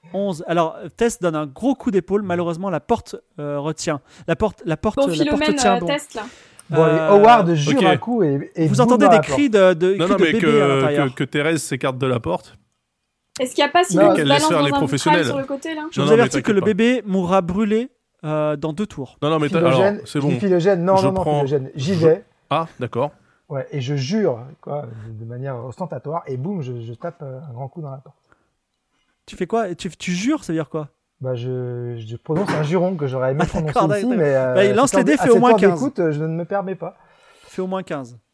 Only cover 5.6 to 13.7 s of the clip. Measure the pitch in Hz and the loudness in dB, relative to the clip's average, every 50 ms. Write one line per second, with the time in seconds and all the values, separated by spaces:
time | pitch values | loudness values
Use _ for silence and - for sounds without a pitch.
5.6 | 247 - 240 240 175 - 285 294 - - - 233 202 254 - - - _ _ - | 2 2 2 2 0 -2 -4 -4 -6 -10 -12 -12 -12 -12 -16 -20 -20 _ _ -20
6.6 | _ _ 151 156 160 156 156 160 160 170 208 202 208 226 240 226 185 170 170 151 | _ _ 2 4 4 4 4 2 4 6 6 8 8 8 8 6 6 2 2 0
7.6 | 147 147 - 262 196 185 180 - - 233 247 233 185 147 139 139 - - _ - | 2 2 2 4 4 4 2 0 -2 -2 0 0 2 2 0 -2 -4 -8 _ -2
8.6 | 160 156 196 247 247 226 247 220 202 190 175 208 196 - 139 190 294 269 208 202 | 0 0 2 2 4 4 4 6 6 6 6 6 4 2 0 2 2 2 4 6
9.6 | 190 185 185 156 175 185 196 202 160 185 202 190 185 160 147 - 170 156 147 147 | 6 6 4 4 0 0 2 0 2 0 2 2 2 2 2 2 2 4 4 4
10.6 | 143 143 139 135 135 151 147 143 143 131 127 - 147 - - 147 147 160 165 147 | 4 4 2 2 2 0 0 0 0 -2 -2 -6 -6 -4 -2 -2 0 0 -2 -2
11.6 | - - 147 127 - 135 131 123 135 131 123 117 - 160 180 - - - - _ | -4 -6 -6 -4 -4 -4 -2 -2 -2 -2 -2 -2 -2 -4 -6 -6 -8 -14 -20 _
12.6 | _ _ _ _ _ _ _ _ _ _ _ _ _ _ _ - 262 254 - - | _ _ _ _ _ _ _ _ _ _ _ _ _ _ _ -6 -6 -4 0 0
13.6 | 285 285 | 0 4